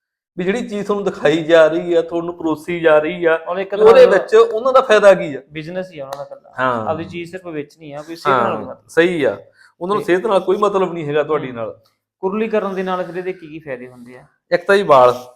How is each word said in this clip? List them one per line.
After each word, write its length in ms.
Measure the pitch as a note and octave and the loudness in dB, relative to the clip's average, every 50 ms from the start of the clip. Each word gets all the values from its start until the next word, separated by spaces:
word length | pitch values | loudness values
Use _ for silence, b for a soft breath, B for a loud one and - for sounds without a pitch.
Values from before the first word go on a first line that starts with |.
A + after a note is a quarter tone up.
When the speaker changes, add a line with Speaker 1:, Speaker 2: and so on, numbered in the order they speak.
| _ _ _ _ _ _ _ | _ _ _ _ _ _ _
Speaker 1:
ਵੀ 80 | - F3+ | -6 -4
ਜਿਹੜੀ 220 | F3+ G3+ B3 A#3+ | -2 -2 -4 -4
ਚੀਜ਼ 180 | A#3+ G#3 G#3 G3 | -8 -8 -6 -4
ਤੁਹਾਨੂੰ 200 | - G#3 G3+ G3 | -4 -4 -4 -4
ਦਿਖਾਈ 380 | F#3 F3+ - - D3 D#3 E3+ D#3 | -6 -4 -2 0 0 0 0 2
ਜਾ 240 | D3+ E3 E3 D#3 | 4 6 6 6
ਰਹੀ 260 | D#3 D#3+ F3 F3+ F3 E3+ | 4 2 -2 -2 -2 0
ਆ, 80 | E3+ | 0
ਤੁਹਾਨੂੰ 320 | E3 E3 E3+ E3+ E3+ F3 F3 | 0 -2 -4 -6 -6 -8 -8
ਪਰੋਸੀ 460 | - D#3+ D#3+ D3+ D3+ - F3+ F3 E3+ | -6 -4 -4 -4 -6 -6 -8 -4 0
ਜਾ 200 | E3 D#3+ D3+ D3+ | 2 4 4 4
ਰਹੀ 260 | D#3 E3 F3+ F3+ E3+ | 2 0 -4 -2 0
ਆ, 140 | D#3+ D#3+ D#3+ - | 0 0 -2 -4
Speaker 2:
ਔਰ 100 | E3+ F3+ | -6 -8
ਇੱਕ 160 | F#3+ F#3+ F#3+ G3+ | -8 -6 -6 0
Speaker 1:
ਉਹਦੇ 120 | G3+ A3 | 4 6
Speaker 2:
ਤਰ੍ਹਾਂ 200 | A3 A#3 F3 - | 6 8 8 8
ਦਾ 60 | - | 6
Speaker 1:
ਵਿੱਚ 240 | G3 - - - A3 | 6 2 0 2 4
ਉਹਨਾਂ 380 | A3 A#3 - A3 A3 B3 C4+ C4 | 4 4 4 0 -4 0 2 2
ਦਾ 80 | C4 | 2
ਫਾਇਦਾ 320 | C4 - G#3+ G#3 G#3 G3+ F#3 | 4 4 4 6 6 6 6
ਕੀ 220 | E3+ F3 D#3 C3 | 6 2 -6 -10
ਆ? 60 | B2+ - _ | -12 -14 _
Speaker 2:
ਬਿਜ਼ਨਸ 400 | D3 D#3+ D3+ E3 F3+ F#3 F3+ F#3 E3+ | -14 -14 -12 -12 -10 -12 -12 -12 -14
ਹੀ 60 | D3 | -16
ਆ 60 | C3+ | -14
ਉਹਨਾਂ 200 | C3+ C#3 C#3 C#3 | -14 -14 -14 -16
ਦਾ 100 | - - | -16 -20
ਇਕੱਲਾ। 180 | - _ _ - B2+ | -20 _ _ -8 -4
Speaker 1:
ਹਾਂ। 260 | C3 B2+ A#2+ A2+ A2 | -2 -2 -2 -2 -4
Speaker 2:
ਆਪਦੀ 160 | D3+ D#3+ D#3+ E3 | -4 -6 -6 -8
ਚੀਜ਼ 280 | E3 E3 F3 E3+ E3 | -10 -12 -12 -12 -12
ਸਿਰਫ 140 | F3+ F3+ F3 | -14 -16 -14
ਵੇਚਣੀ 460 | F3 D#3+ D3 C#3+ D3 _ D#3+ D#3+ D3 | -12 -12 -12 -12 -12 _ _ -20 -18
ਆ, 100 | C#3+ D3 | -16 -16
ਕੋਈ 140 | D3+ D#3+ E3 | -16 -16 -12
ਸਿਹਤ 200 | E3 - D3 C3+ | -4 -2 0 2
ਨਾਲ 100 | B2 A#2 | 2 0
Speaker 1:
ਹਾਂ, 100 | A2+ G#2+ | -2 -4
Speaker 2:
ਕੋਈ 100 | A2 - | -6 -10
ਮਤਲਬ 220 | B2+ A#2 - _ | -12 -16 -18 _
Speaker 1:
ਸਹੀ 360 | - - E3 E3+ F3 F3+ D#3 C3 | -4 0 2 2 2 0 0 -2
ਆ। 140 | A2 G2 - - b b b b b b - | -2 -2 -4 -10 b b b b b b -10
ਉਹਨਾਂ 140 | E3+ F#3 G#3 | -6 -4 -4
ਨੂੰ 80 | G3+ - | -2 0
Speaker 2:
ਤੇ 100 | - F3 | 0 0
Speaker 1:
ਸਿਹਤ 120 | F#3 A3+ | 0 0
ਨਾਲ 140 | A3 G3 F3+ | 0 0 0
ਕੋਈ 180 | - F3+ F#3+ | 0 0 0
ਮਤਲਬ 360 | G#3 G#3 G3+ G3+ F#3+ F#3 E3 E3+ | 0 0 0 0 0 -2 -4 -4
ਨਹੀਂ 120 | E3+ D3+ | -6 -6
ਹੈਗਾ 180 | C#3+ D3 D3+ C#3+ | -4 -2 -2 -2
ਤੁਹਾਡੀ 240 | D3+ D#3 C#3+ C3+ | -2 -4 -4 -4
Speaker 2:
ਹੂੰ। 80 | B2+ A#2+ | -8 -10
Speaker 1:
ਨਾਲ। 260 | A#2 A2+ G#2 - _ _ _ _ _ _ _ _ _ | -10 -10 -12 -12 _ _ _ _ _ _ _ _ _
Speaker 2:
ਕੁਰਲੀ 280 | F#3 F#3+ G3 A3 A3+ | -8 -6 -4 -4 -4
ਕਰਨ 280 | A3 G#3+ G#3 F#3 G3 F#3+ | -2 -2 -4 -4 -4 -6
ਦੇ 80 | F#3 F#3+ | -6 -6
ਨਾਲ 200 | F#3+ F#3 F3+ F3+ | -4 -4 -6 -6
ਫਿਰ 120 | E3+ E3+ | -8 -10
ਇਹਦੇ 180 | F#3 F3+ F#3 F3+ | -10 -10 -10 -10
ਕੀ 140 | F#3 E3 | -12 -14
ਕੀ 120 | D3+ D3+ D#3+ | -18 -18 -16
ਫਾਇਦੇ 280 | D#3 D3 C3 B2 B2 | -14 -12 -12 -12 -14
ਹੁੰਦੇ 300 | B2+ B2 B2 A#2+ B2 B2+ | -16 -20 -20 -20 -20 -20
ਆ? 80 | B2+ D3+ _ _ _ _ - | -20 -20 _ _ _ _ -4
Speaker 1:
ਇੱਕ 140 | E3+ F3 F3 | -4 -2 0
ਤਾਂ 120 | - G3 | 2 0
ਜੀ 60 | G3+ G3 | 2 4
ਵਾਲ 320 | D#3 C#3+ C3 B2+ B2 A#2+ - - - - | 6 6 8 6 6 4 0 -6 -18 -20